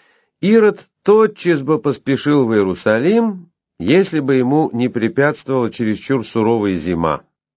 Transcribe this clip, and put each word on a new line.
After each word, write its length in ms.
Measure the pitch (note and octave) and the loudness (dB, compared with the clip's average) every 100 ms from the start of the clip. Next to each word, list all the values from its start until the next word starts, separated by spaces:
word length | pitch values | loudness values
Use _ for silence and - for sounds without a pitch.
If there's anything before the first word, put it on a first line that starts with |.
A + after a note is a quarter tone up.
| _ _ _ _ | _ _ _ _
Ирод 460 | F#3+ A3+ G#3+ G3+ - _ | 2 4 4 0 -8 _
тотчас 580 | - A3 G#3+ - F3 D3+ | 2 4 2 0 -2 0
бы 180 | C3+ D#3 | 0 -2
поспешил 680 | D3 B2 C3 C3+ D3 D3 A#2 | -2 -4 -2 -2 0 0 2
в 60 | |
Иерусалим, 960 | G#2+ F#2+ F2 A2 A2 D#3 A3+ A3+ F#3 E3+ _ _ - | 2 0 0 0 0 2 2 0 -4 -14 _ _ -6
если 400 | F2+ F3 F#3+ D#3+ | 0 2 2 -2
бы 160 | C3+ C3 | 0 0
ему 340 | B2 D3+ D3+ | 2 0 -2
не 160 | A#2+ B2 | -2 -4
препятствовала 800 | A#2 A2+ A#2+ C#3+ D3 - C3+ A2+ | -2 -2 0 0 -2 -4 -2 -2
чересчур 560 | A#2 A2 G2+ - C3+ A2+ | -4 -4 -4 -2 -4 -2
суровая 500 | A2+ A2 A#2 G#2 F2+ | -2 0 0 0 -2
зима. 460 | E2+ E2+ E2 C#2+ _ _ _ | -4 -2 -2 -4 _ _ _